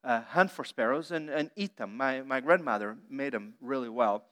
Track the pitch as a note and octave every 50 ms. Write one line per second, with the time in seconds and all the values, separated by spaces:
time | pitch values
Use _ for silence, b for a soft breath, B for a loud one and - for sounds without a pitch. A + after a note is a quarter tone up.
0 | - C3 A#2+ A2+ A#2 - - E3+ F#3+ F#3 - - C3 - - - A#2 A#2 C3 D#3
1 | D#3+ D#3 F3 D#3+ D#3 D3+ C#3 D3+ D3+ D3+ _ G3+ G3+ G3 _ - A2+ G2 G#2 A#2+
2 | C3+ C3+ C3 C3 C3+ C3+ C3+ C3 B2+ D3 E3+ F#3 E3 C#3 A2 G#2 G#2 G#2 A2 -
3 | - - C3+ C3+ C#3 C#3+ B2 A2 G2+ G#2+ A2 _ B2+ B2 C3+ C3+ B2 A#2 A2+ B2
4 | A#2+ G#2+ G2+ G#2+ - _